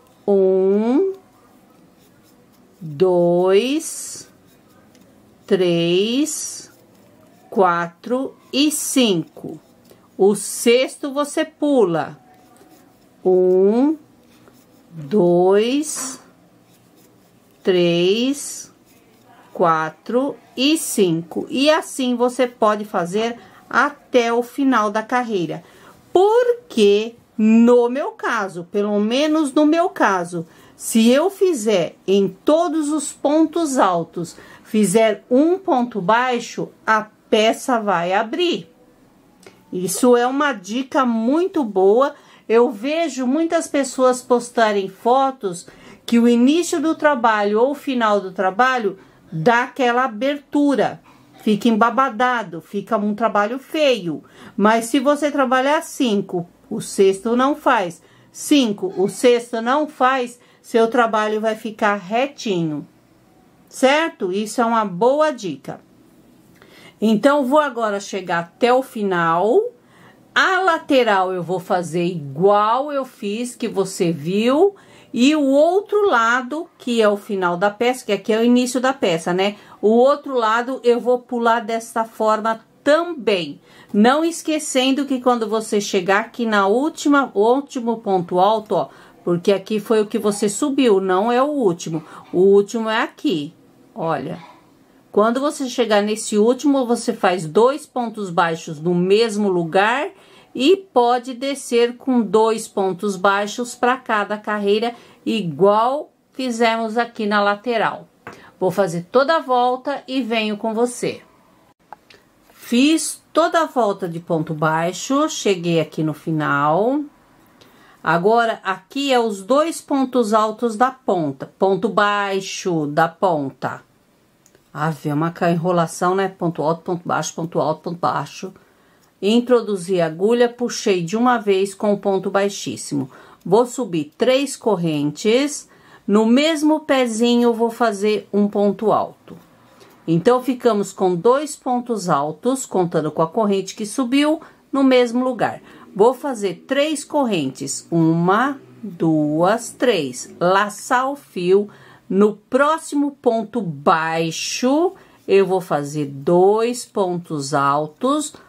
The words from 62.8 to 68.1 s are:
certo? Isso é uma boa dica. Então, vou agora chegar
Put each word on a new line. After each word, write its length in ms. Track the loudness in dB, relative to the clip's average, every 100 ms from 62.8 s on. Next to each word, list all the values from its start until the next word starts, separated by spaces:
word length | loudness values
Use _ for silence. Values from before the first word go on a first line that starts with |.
| -10 _ _ _ _ _ _ _ _
certo? 640 | 0 2 2 0 -4 -6
Isso 300 | -4 -4 -2
é 40 | 0
uma 200 | 0 -2
boa 460 | 0 0 2 0
dica. 500 | -2 -8 -10 -12 -16 _ _ _ _ _ _ _ _ -20 -20 -20 -2
Então, 460 | 0 2 4 2 2
vou 140 | 2
agora 400 | 0 -2 -4 -4
chegar 400 | -6